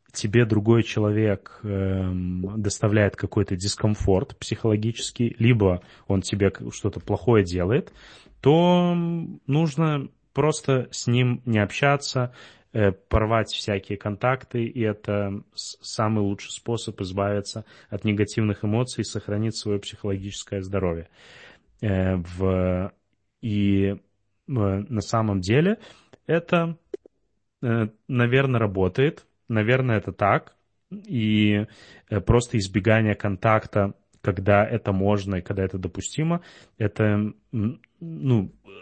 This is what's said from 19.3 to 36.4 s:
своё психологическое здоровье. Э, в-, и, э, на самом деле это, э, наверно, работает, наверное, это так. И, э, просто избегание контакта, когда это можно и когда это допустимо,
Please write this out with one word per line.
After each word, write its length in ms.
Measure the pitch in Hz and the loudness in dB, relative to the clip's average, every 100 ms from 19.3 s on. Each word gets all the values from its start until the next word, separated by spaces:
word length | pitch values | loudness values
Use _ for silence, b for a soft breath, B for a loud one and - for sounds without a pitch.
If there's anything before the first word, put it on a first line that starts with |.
| 104 113 107 | -4 -4 -4
своё 220 | 107 101 | -4 -4
психологическое 840 | - - 104 98 101 - - 101 | -6 -10 -6 -6 -8 -12 -8 -8
здоровье. 480 | 95 98 92 82 - B B B B B _ _ | -4 -2 -2 -2 -8 B B B B B _ _
Э, 340 | 110 95 92 92 | 0 2 2 0
в-, 760 | 87 90 95 92 92 90 95 - _ _ _ _ | -4 -2 0 2 0 -2 -4 -12 _ _ _ _
и, 540 | 120 104 101 98 98 98 | -4 0 2 2 2 -2
э, 20 | - _ _ _ - | -12 _ _ _ -8
на 540 | 131 101 95 104 110 | -2 0 -2 -4 -6
самом 400 | - 113 110 98 | -2 0 0 -2
деле 360 | 90 123 175 226 B B B _ - | 2 2 2 -2 B B B _ -4
это, 520 | 165 165 175 165 160 _ - _ _ _ _ _ _ | -2 0 0 -2 -6 _ -16 _ _ _ _ _ _
э, 260 | 127 113 107 - - | -2 0 0 -6 -4
наверно, 520 | 123 120 131 139 120 | 0 2 2 2 2
работает, 640 | 107 95 92 92 143 - _ _ - | 0 2 0 2 0 0 _ _ -4
наверное, 480 | 110 107 127 127 107 | 0 2 2 2 -2
это 140 | - | -2
так. 420 | 92 101 131 - _ _ _ _ | 0 2 2 -2 _ _ _ _
И, 720 | 202 208 135 107 107 104 104 107 B B B _ | -18 -8 -2 2 4 4 2 -2 B B B _
э, 120 | 104 | -2
просто 360 | - 117 123 117 | 4 2 2 -2
избегание 580 | 98 101 104 110 107 104 | -2 0 4 4 2 0
контакта, 800 | 104 95 113 110 - 107 101 - _ _ | -2 0 2 2 2 0 -2 -4 _ _
когда 440 | - 92 98 101 107 | -4 -2 4 4 4
это 260 | 117 - | 0 -2
можно 420 | 95 98 104 98 92 | 0 2 2 0 -4
и 60 | |
когда 220 | - 98 95 | -4 -4 -2
это 120 | 95 | -4
допустимо, 640 | 90 95 - - 160 170 | -8 -8 -8 -4 -2 -2